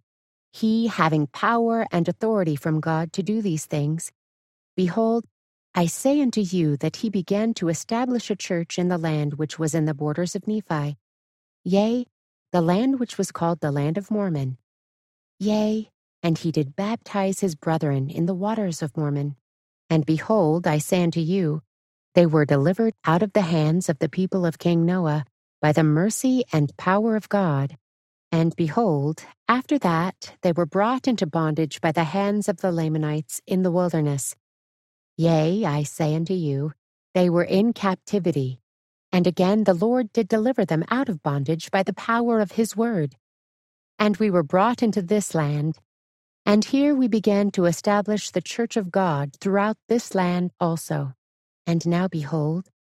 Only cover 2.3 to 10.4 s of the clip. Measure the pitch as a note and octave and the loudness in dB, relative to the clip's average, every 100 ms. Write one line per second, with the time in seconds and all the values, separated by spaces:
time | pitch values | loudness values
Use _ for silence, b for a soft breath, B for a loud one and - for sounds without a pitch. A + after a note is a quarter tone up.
2.3 | A3 E3 D3 E3 D#3 D#3+ D#3+ E3 - E3+ | 0 0 -2 -2 -2 0 -2 -2 -4 -4
3.3 | A3 G3+ D#3 - D3+ C#3+ E3 - - _ | -2 -2 -4 -4 -2 -2 -4 -8 -16 _
4.3 | _ _ _ _ - F3+ G3+ A3+ A#3 - | _ _ _ _ -2 0 2 2 0 -4
5.3 | _ _ _ _ - E3+ - C4 D4 C4 | _ _ _ _ -2 0 0 0 2 2
6.3 | A3 F#3 F#3 D#3 C#3+ D#3 - A3+ G3 E3 | 0 0 0 0 0 -4 -4 -4 -2 -2
7.3 | G3+ A3+ A3+ E3+ E3 - A3+ B3+ B3 - | -2 -2 -2 -2 -4 -4 -4 -2 -4 -4
8.3 | G3+ - F3 E3+ - F3+ F3+ E3 D3+ D3 | -6 -4 -4 -4 -2 0 0 0 0 -2
9.3 | C#3+ D3+ - D#3+ D#3+ D3+ C#3+ D3+ D3+ F3 | -4 -6 -4 -2 0 0 -2 -4 -2 -4
10.3 | G3 | -4